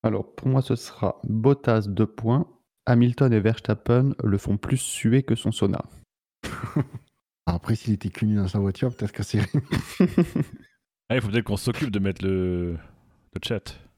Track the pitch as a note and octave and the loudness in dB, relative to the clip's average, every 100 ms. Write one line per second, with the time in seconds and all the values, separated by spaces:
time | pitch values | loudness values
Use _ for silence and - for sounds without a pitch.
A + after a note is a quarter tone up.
0 | A2+ G#2 - - C3 C3 C3 A#2 - - | 0 -2 -4 -4 0 0 2 -4 -4 -4
1 | G2+ - - A2 A#2+ C#3 - A2 G2+ F#2+ | -4 -4 -4 2 2 2 2 2 0 0
2 | G#2+ - A2+ C3 E3+ _ _ _ - A#2+ | 0 0 0 0 0 _ _ _ 2 4
3 | B2 A#2+ C3+ A2+ G#2 A2+ - G#2+ - A#2+ | 4 4 4 4 4 0 -2 -2 2 4
4 | C3+ - A2 G2 - G2+ - C3 - - | 4 0 0 0 0 -2 0 -2 -2 -2
5 | A#2 B2+ C3 A2+ - A2+ G#2 F#2+ - - | 2 2 2 -2 0 0 0 0 -6 -14
6 | _ _ _ _ - - - D3+ - - | _ _ _ _ -12 -10 -4 -4 -4 -8
7 | _ _ _ _ - E2+ - A2 - G2+ | _ _ _ _ -4 -4 -2 -2 0 -2
8 | F#2+ - A2 G#2 F#2+ G#2 G2 F#2 B2+ A#2+ | -2 -4 0 0 0 0 -2 -2 -4 -4
9 | G#2 - G#2 G#2+ G2 D3 - - - - | -8 -6 -4 -2 0 -2 -2 -4 -6 0
10 | F3 - E3 - - - - _ _ _ | 2 2 0 -2 -6 -8 -20 _ _ _
11 | _ B2+ A2+ A2 A2 G2+ - A#2 C#3 G2+ | _ -2 0 -2 0 -2 -2 -2 -2 0
12 | G2 F2+ F#2+ F#2+ F2+ F2+ F2 E2 - _ | -2 -2 -2 0 0 -2 -4 -6 -12 _
13 | _ _ _ - - A2 - - - | _ _ _ -10 -6 -6 -6 -20 -20